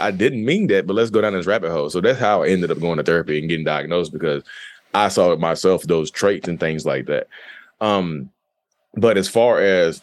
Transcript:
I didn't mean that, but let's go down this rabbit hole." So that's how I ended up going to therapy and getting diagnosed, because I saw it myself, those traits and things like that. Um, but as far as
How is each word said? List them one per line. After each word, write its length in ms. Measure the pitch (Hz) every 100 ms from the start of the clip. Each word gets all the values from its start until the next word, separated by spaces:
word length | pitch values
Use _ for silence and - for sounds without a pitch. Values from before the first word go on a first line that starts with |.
I 100 | 104
didn't 340 | 95 107 113
mean 220 | 110 185 190
that, 220 | 98 90
but 60 |
let's 160 | 101 117
go 100 | 107
down 120 | 107
this 140 | 95 87
rabbit 240 | 110 82
hole." 200 | 82 73
So 100 | 90
that's 180 | 101 131
how 240 | 110 101
I 60 | 78
ended 240 | 92 85
up 80 | 71
going 160 | 85 80
to 80 |
therapy 340 | - 82 82 76
and 100 | 80
getting 160 | 82
diagnosed, 480 | 78 76 73 85 78
because 300 | 78 80 73 - - - - _
I 120 | 101 104
saw 240 | 98 90
it 80 | 80
myself, 460 | 82 82 92 90
those 260 | 78 85 78
traits 380 | - 98 101 -
and 100 | 82
things 260 | 82 78
like 220 | 76 67 64
that. 220 | 73 - - - - - _
Um, 500 | 107 101 90 76 65 _ _ _ _ _ _ -
but 200 | 113 98
as 120 | 95
far 320 | 117 120 98
as 400 | 98 92 82 78